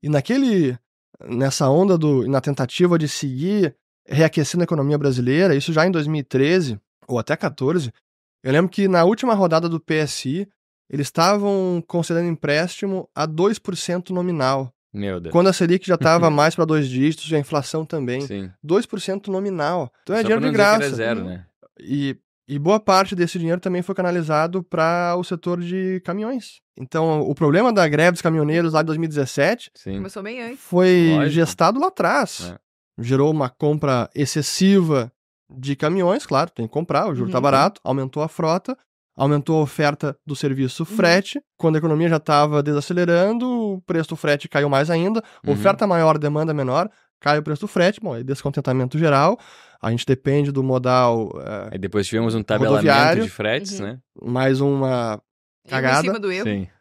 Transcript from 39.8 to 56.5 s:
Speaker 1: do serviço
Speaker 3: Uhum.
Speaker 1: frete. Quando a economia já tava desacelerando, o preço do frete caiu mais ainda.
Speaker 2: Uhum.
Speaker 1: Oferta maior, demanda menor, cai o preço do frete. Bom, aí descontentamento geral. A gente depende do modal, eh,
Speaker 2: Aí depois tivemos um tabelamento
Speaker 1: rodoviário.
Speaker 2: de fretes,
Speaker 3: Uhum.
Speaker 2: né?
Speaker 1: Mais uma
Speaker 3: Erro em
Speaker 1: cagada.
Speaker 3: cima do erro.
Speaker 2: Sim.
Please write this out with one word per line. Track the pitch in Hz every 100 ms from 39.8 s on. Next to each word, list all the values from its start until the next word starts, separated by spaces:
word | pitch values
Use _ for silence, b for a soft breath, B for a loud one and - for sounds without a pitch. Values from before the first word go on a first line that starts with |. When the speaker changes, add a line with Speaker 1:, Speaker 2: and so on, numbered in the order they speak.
| 151 147 151 135
Speaker 1:
do | - 143
serviço | 147 135 131 -
Speaker 3:
Uhum. | 165 220
Speaker 1:
frete. | 175 175 190 285 _ _
Quando | 165
a | 156
economia | 160 151 170
já | 160
tava | 156 147 151 147
desacelerando, | 143 147 147 175 175 170 196 233 254
o | 247 214 190
preço | - 165 160
do | 165
frete | 156 147 -
caiu | 151 143
mais | 135 151
ainda. | 170 180 220 - B
Speaker 2:
Uhum. | -
Speaker 1:
Oferta | 104 139 202 208
maior, | 175 160 151
demanda | 147 151 160
menor, | 147 127 135 208 b b _
cai | 143 151
o |
preço | 151 151
do | 208
frete. | - 175 208
Bom, | 190
aí | 117
descontentamento | 131 139 143 139 135 131 127 151
geral. | 165 139 156 226 B B B B
A | -
gente | 117 -
depende | 131 139 143 143
do | 139
modal, | 131 127 127 127 123 117 107 -
eh, | - 101 101
Speaker 2:
Aí | 98
depois | 95 104 98
tivemos | 113 117
um | 113
tabelamento | 104 107 - - 147
Speaker 1:
rodoviário. | 139 151 180
Speaker 2:
de | 220
fretes, | - 104 127 196 196
Speaker 3:
Uhum. | 101
Speaker 2:
né? | 127 _ -
Speaker 1:
Mais | - 123 131 135
uma | 139 139 135 127 117 107 _ _ _ _ _
Speaker 3:
Erro |
em |
Speaker 1:
cagada. | 131 131 135
Speaker 3:
cima | 170 220
do | 202
erro. | 185
Speaker 2:
Sim. | 117